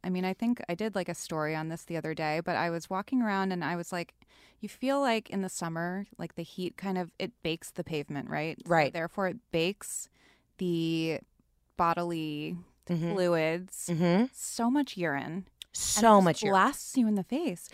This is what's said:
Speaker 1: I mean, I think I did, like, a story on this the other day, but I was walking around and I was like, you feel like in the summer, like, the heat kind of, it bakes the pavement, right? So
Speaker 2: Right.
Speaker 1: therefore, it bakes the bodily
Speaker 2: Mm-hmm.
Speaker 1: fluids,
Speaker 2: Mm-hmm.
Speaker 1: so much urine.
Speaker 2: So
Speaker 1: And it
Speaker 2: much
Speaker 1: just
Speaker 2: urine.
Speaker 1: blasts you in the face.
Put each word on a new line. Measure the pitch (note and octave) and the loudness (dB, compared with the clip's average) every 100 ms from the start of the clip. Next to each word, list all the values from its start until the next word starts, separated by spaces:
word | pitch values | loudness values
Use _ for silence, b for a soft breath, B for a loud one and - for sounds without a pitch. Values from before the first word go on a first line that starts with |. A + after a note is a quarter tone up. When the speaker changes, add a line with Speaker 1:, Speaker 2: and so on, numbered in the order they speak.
Speaker 1:
I | F#3 | -4
mean, | F3+ | -2
I | F#3 | -2
think | F#3+ A#3 B3 - | 0 0 0 -2
I | |
did, | F3 A3 F#3+ | -4 -2 -4
like, | F3 | -4
a | |
story | E3+ - D#3+ D3+ | -6 -6 -4 -2
on | D#3 D#3+ | -2 -4
this | E3 | -8
the | - E3 | -6 -6
other | D#3+ | -4
day, | D#3 D#3 D#3 | -4 -2 -2
but | F3 C3+ | 0 0
I | E3+ | 0
was | E3+ - | -2 -4
walking | F#3+ - C4 | -6 -2 0
around | A3 G3 F#3+ | 2 2 0
and | F3+ | 0
I | D3+ F3 | -2 -4
was | F3 | -4
like, | F3+ E3+ _ b b b b | -6 -8 _ b b b b
you | G#3 | -14
feel | - B3+ C#4 | -4 0 2
like | C4+ A3 - | 2 0 -2
in | G3 | -4
the | F#3+ | -4
summer, | - E3+ E3 F3 F#3 G3+ - | -4 -4 -2 -4 -4 -8 -10
like, | E3+ | -10
the | - | -10
heat | E3 - F3+ - | -10 -6 -6 -6
kind | G3 F#3 | -4 -2
of, | E3+ - | -4 -6
it | F#3 - | -8 -6
bakes | E3 E3 - | -6 -6 -6
the | - | -10
pavement, | - D#3 D3 C#3+ - | -6 -6 -4 -8 -6
right? | D3+ D#3+ - E3+ | -4 -4 -6 0
So | |
Speaker 2:
Right. | E3 C#3+ | 2 2
Speaker 1:
therefore, | E3 E3 - F#3+ | 0 -6 -2 -4
it | A#3 - | -4 -4
bakes | E3 E3+ G#3 - - - b b b b - | 0 0 -2 -8 -12 -12 b b b b -6
the | F3+ E3+ E3 E3 D#3+ D#3 - _ _ _ _ - | -2 0 0 0 -2 -4 -8 _ _ _ _ 0
bodily | E3+ E3+ F3 E3 D#3 D3 D#3 F3 - _ - | 2 2 -2 -4 -4 -6 -6 -8 -12 _ -4
Speaker 2:
Mm-hmm. | E3+ E3+ | 0 0
Speaker 1:
fluids, | G3 F3+ E3 D#3+ E3+ F#3 - - | 2 4 4 2 0 -6 -10 -4
Speaker 2:
Mm-hmm. | E3 F3 F#3 B3+ | 2 4 6 4
Speaker 1:
so | - - - A#3 | -2 -8 -2 0
much | C#4+ C4+ F#3 | 2 0 -2
urine. | E3 C#3 B2+ F3+ - _ - | -2 -2 -4 -6 -10 _ -14
Speaker 2:
So | - - - A3+ G#3 | -6 -2 6 10 10
Speaker 1:
And | |
it | |
Speaker 2:
much | F3+ - | 8 4
Speaker 1:
just | |
Speaker 2:
urine. | G3+ | 4
Speaker 1:
blasts | F#3+ A3+ - - C4+ | 6 4 2 -2 0
you | A3 | 2
in | G#3 | 2
the | |
face. | F3+ C4+ D#4+ F3 - | 0 -2 -2 -4 -10